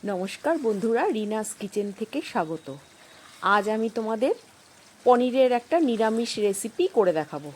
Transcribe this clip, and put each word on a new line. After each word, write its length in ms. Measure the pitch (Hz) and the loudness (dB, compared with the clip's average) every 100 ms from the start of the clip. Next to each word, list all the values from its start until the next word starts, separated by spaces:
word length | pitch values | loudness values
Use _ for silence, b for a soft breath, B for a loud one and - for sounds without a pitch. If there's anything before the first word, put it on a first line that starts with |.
নমস্কার 540 | 208 190 190 - 285 330 | -4 -4 -6 -4 -2 0
বন্ধুরা, 440 | 240 202 220 233 359 | 0 -2 0 0 0
রিনাস 380 | 240 214 214 214 | -2 -2 -4 -6
কিচেন 340 | - 202 - 202 | -8 -8 -4 -6
থেকে 260 | 190 220 277 | -6 -8 -6
স্বাগত। 440 | 359 233 165 160 - 139 - - B B B - | -6 -4 -4 -6 -10 -16 -18 -20 B B B -6
আজ 220 | - 202 202 | 2 2 2
আমি 200 | 220 226 | -2 -2
তোমাদের 440 | 220 220 220 262 466 - - - - - - - | -4 -4 -2 0 -2 -8 -20 -20 -20 -20 -4 4
পনিরের 440 | 247 254 247 254 | 4 4 4 4
একটা 240 | 240 240 330 | 2 0 2
নিরামিষ 500 | 311 226 220 220 233 - | 2 2 2 0 -2 0
রেসিপি 460 | 208 196 226 - 359 | -2 -2 -6 -2 0
করে 180 | - 190 | 4 4
দেখাবো। 380 | 160 147 147 147 | 2 -2 -8 -12